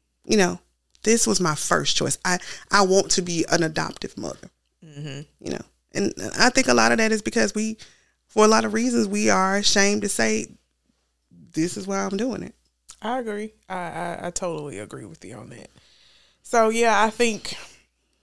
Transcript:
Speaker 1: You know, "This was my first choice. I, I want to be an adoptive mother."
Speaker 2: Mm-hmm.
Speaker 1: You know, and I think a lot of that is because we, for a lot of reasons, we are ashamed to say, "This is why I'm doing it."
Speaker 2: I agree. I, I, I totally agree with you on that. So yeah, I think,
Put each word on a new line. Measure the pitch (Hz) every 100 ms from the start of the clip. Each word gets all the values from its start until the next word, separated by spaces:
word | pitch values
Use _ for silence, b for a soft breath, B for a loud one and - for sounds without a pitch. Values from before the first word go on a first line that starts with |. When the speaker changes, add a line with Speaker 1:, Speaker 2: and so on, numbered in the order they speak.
| _ _
Speaker 1:
You | - 214
know, | 180 180 _ _ _ _
"This | - 233 226
was | 190
my | 175 151
first | - 160 147 -
choice. | - -
I, | 185 180 B B B
I | 202
want | 190 190 -
to | -
be | 175 170 -
an | 170
adoptive | 160 156 160 - - -
mother." | 80 - - _ _ _ 165
Speaker 2:
Mm-hmm. | 143 151 139 151 _
Speaker 1:
You | -
know, | - - _ _
and | - 202 - 104 -
I | 233
think | 269 -
a |
lot | 240 226
of | 233
that | 220
is | 220
because | 220 233 214 208
we, | 220 220 b b b b _
for | -
a | 214
lot | 220
of | 220
reasons, | 214 247 240 208
we | 208 214
are | 190 190 202
ashamed | 202 208 202 208
to | 202
say, | - 220 220 214 - _ _ _ _ _ _ _ - -
"This | - 170 208
is | 190
why | 196
I'm | 196 196
doing | 254 226
it." | - - _ _ _ -
Speaker 2:
I | 214 262
agree. | 226 208 214 - _
I, |
I, | 185 170 160 170 170 175
I |
totally | 175 185 156 147 98
agree | 104 - 120
with | -
you | 95
on | 110 113
that. | 113 - b b b b b b b
So | - 240 220
yeah, | 226 233 202
I | 220
think, | - 240 208 - - B B B _ _ _